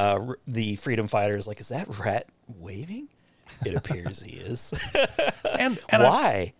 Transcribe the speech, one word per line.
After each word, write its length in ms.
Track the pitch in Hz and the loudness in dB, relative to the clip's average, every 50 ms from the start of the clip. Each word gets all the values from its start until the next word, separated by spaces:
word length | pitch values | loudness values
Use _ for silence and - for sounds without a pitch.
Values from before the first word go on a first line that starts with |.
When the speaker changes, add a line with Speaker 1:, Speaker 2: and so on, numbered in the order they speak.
| 101 101 101 101 110 | 4 4 4 2 0
Speaker 1:
r-, 100 | 127 127 - - | -4 -10 -10 -8
the 280 | - 120 113 110 110 104 | -6 -4 -2 -2 -2 -2
freedom 300 | - - 143 117 113 107 | -4 -2 -2 0 0 0
fighter 280 | 107 - 104 101 104 104 | 0 2 2 2 2 0
is 120 | 101 101 | 0 -4
like, 120 | 107 104 - | -6 -10 -10
"Is 100 | - - | -8 -6
that 300 | 120 151 202 - 120 101 | -6 -6 -6 -6 -6 -4
rat 280 | 101 110 101 120 - _ _ _ _ | -2 -2 -2 -2 -4 _ _ _ _
waving?" 640 | - 117 90 82 98 95 101 143 175 208 254 302 - _ _ _ _ _ _ _ - - - - | -18 -16 -14 -14 -12 -10 -10 -10 -10 -10 -12 -14 -16 _ _ _ _ _ _ _ -14 -8 -6 -4
It 80 | 98 85 | -2 -2
appears 460 | - - - 147 87 85 - - - | -2 -2 -2 -4 -4 -6 -8 -10 -10
he 120 | - - - | -14 -14 -14
is. 360 | - 90 95 120 117 - - - - - - - | -12 -10 -8 -8 -8 -8 -6 -6 -6 -6 -2 0
<laughs> 680 | 294 269 - - - 302 269 - - - - - - | 2 2 2 2 0 0 0 0 -2 -2 -2 0 2
Speaker 2:
And, 200 | 247 262 220 - - - | 2 2 0 -2 -2 4
and 140 | 214 220 - | 6 8 8
I 60 | 135 | 8
Speaker 1:
Why? 440 | 185 269 294 185 113 98 90 87 - | 8 6 4 2 2 2 -2 -4 -6